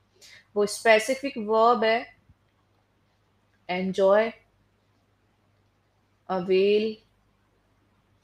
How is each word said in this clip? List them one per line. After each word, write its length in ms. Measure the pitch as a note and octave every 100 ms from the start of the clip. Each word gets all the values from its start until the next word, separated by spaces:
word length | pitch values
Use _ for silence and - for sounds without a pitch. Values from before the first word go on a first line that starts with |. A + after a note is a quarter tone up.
| _ _ - - _ G#3
वो 100 | G3+
specific 680 | - A#3 G#3+ A3 C4 C#4 B3
verb 460 | G#3 A3 A3+ A3+
है 340 | A3 A3+ C#4 _ _ _ _ _ _ _ _ _ _ _ _ _ _ _ -
enjoy, 600 | F3+ F#3+ F#3 F#3+ G3+ A3+ - _ _ _ _ _ _ _ _ _ _ _ _ _ _ _ _ _ _ -
avail, 680 | F#3 F3+ F#3 G3+ G#3 A3 G#3+ _ _ _ _ _ _ _ _ _ _ _ _